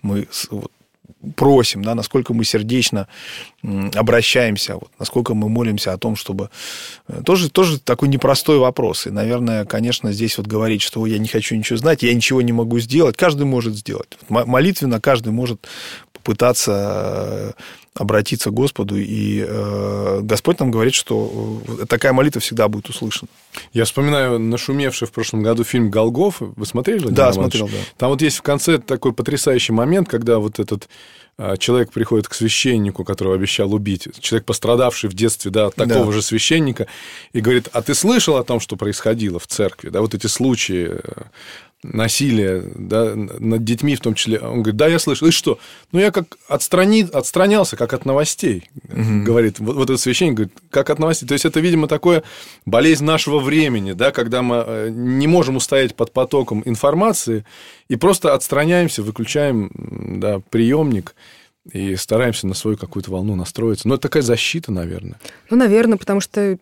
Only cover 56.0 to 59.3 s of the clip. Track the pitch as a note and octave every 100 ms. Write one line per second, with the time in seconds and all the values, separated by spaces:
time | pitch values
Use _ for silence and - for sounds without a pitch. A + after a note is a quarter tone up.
56 | B2 - B2+ C#3+ B2+ G#2+ A#2 A2+ C#3+ D#3
57 | A3 G3+ - A2 - - - - _ A#2
58 | F3 F#3+ D#3 C3+ - C#3+ D#3 F3 F3 -
59 | G#2 A2 A2